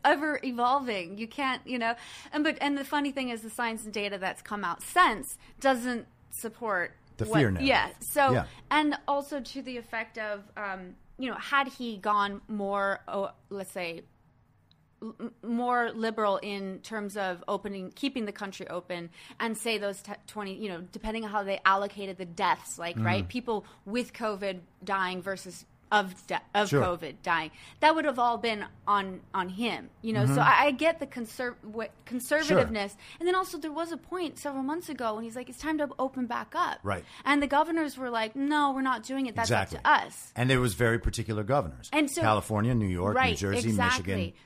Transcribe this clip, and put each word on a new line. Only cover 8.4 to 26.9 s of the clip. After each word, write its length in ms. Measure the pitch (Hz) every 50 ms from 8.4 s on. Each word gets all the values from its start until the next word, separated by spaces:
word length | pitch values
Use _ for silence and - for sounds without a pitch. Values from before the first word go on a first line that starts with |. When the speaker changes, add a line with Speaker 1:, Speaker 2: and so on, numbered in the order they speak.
| - - - - - -
Speaker 1:
and 260 | 277 302 302 294 285 - -
also 320 | - 285 285 277 - 302 277
to 200 | 233 - - 269
the 160 | 226 262 247
effect 400 | 240 233 - 240 226 226 226 -
of, 240 | 233 214 214 208 202 196 - -
um, 380 | - 208 196 190 185 185 180 185 - - - - -
you 100 | 262 247
know, 60 | 202
had 300 | - - - 285 277 269
he 300 | 254 - - 247 233 220
gone 440 | 185 185 214 208 202 202 202 196 202 -
more, 540 | - 220 208 202 196 202 202 196 196 196 - -
oh, 240 | - - 202 196 - - _ _ -
let's 220 | 202 196 190 -
say, 320 | - 190 175 170 165 170 - _ _ _ _ _ _ _ _ _ _ _ _ _ _ _ _ _ _ - 220
l-, 120 | 226 - -
m-, 120 | 233 226 - _ -
more 480 | 226 233 233 247 247 247 240 233 226 -
liberal 440 | 226 220 226 220 226 214 202 196
in 420 | - - 208 202 196 196 190 190 -
terms 380 | - - 226 214 208 196 196
of 260 | 214 196 185 180 175 -
opening, 440 | - 202 196 202 202 202 196 185 -
keeping 340 | - - 277 277 277 254 220
the 60 | 208
country 360 | 196 - 208 190 185 - 185
open, 420 | - 170 180 - - 180 175 170 165 - - - - - -
and 180 | 220 226 214
say 200 | - - 233 220
those 240 | 202 202 202 190 190
t-, 100 | - 208 202 - -
twenty, 280 | - - 214 202 190 190
you 140 | 190 214 196
know, 120 | 175 165 180 180
depending 320 | - 220 - 220 214 226 220
on 40 | 202
how 120 | 208 208 196
they 160 | 196 196 - -
allocated 520 | 190 196 196 202 202 - 208 196 190 185
the 80 | 185 185
deaths, 520 | 170 170 208 190 175 156 - - - -
like, 180 | 165 170 170 175
Speaker 2:
Mm-hmm. 100 | 113 110
Speaker 1:
right, 220 | 175 180 202 -
people 380 | 87 - 247 247 240 220 196 - - - - -
with 280 | 196 214 247 240 240 -
covid 460 | - 233 214 208 190 202 196 185 180 170 - _ - 185
dying 380 | 202 196 190 185 180 185 185
versus 440 | 170 196 190 180 - 185 170 - - _ _ _ _ -
of 240 | 208 208 196 190 185 - -
de-, 140 | - 180 - - - -
of 140 | 208 208 190
Speaker 2:
Sure. 120 | 143 139 -
Speaker 1:
covid 320 | 180